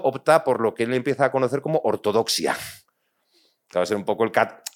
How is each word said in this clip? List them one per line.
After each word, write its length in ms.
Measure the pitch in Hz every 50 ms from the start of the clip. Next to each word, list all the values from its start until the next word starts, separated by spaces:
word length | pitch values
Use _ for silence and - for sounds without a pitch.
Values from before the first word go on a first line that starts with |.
opta 420 | - 139 120 131 - - 156 160 160
por 180 | 135 123 110
lo 120 | 113 107 -
que 100 | - 117
él 100 | 117 127
empieza 320 | 127 120 143 131 135 143
a 60 | 127
conocer 300 | - 131 131 117 127 139
como 180 | - 156 160 156 -
ortodoxia. 720 | 170 180 - - 147 196 113 113 - - - 80 69 - - - - - - _ _ _ _ _ _ _ _ _ _ _ _ _ _ _ _ _ _
Que 120 | - 90
va 40 | 90
a 20 | 87
ser 100 | 107 101
un 80 | 95
poco 180 | - 104 - 113
el 80 | 110
cat-, 300 | - - 110 - - - - - -